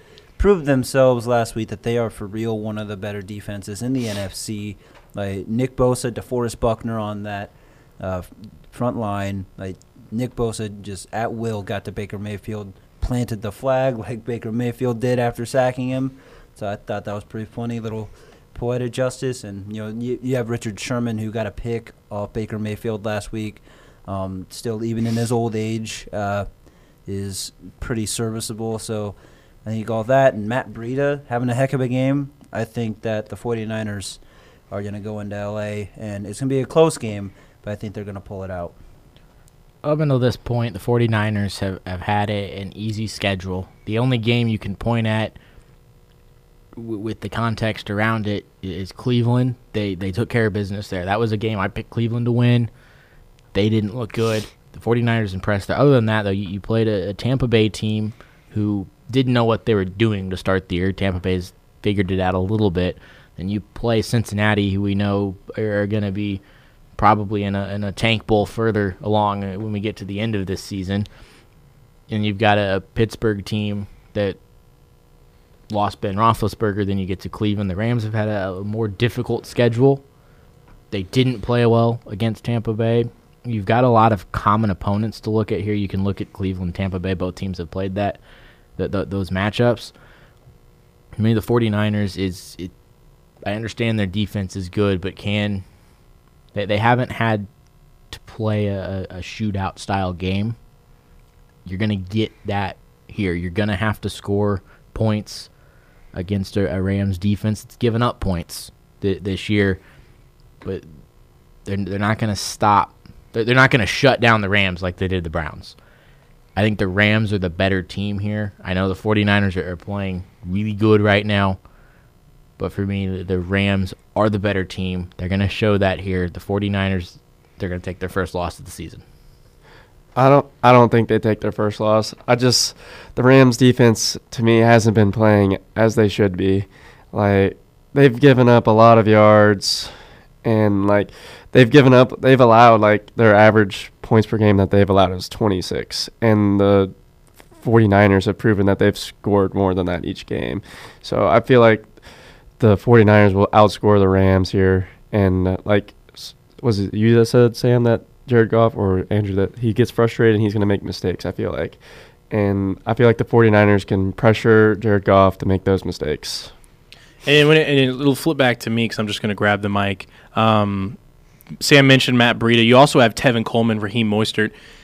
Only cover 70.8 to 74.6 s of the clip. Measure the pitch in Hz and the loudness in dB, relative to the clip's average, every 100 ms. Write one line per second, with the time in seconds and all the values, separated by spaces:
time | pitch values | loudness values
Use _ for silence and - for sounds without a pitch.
70.8 | 90 98 104 - - - _ _ _ _ | -4 -4 -4 -10 -20 -20 _ _ _ _
71.8 | _ _ - 107 104 98 107 104 101 95 | _ _ -10 -4 -4 0 2 2 2 -2
72.8 | 92 - 113 - 117 104 95 107 104 104 | -4 -4 -4 -2 -4 -4 -4 -6 -4 -6
73.8 | 104 - - - 101 - _ _ | -10 -16 -10 -4 -4 -4 _ _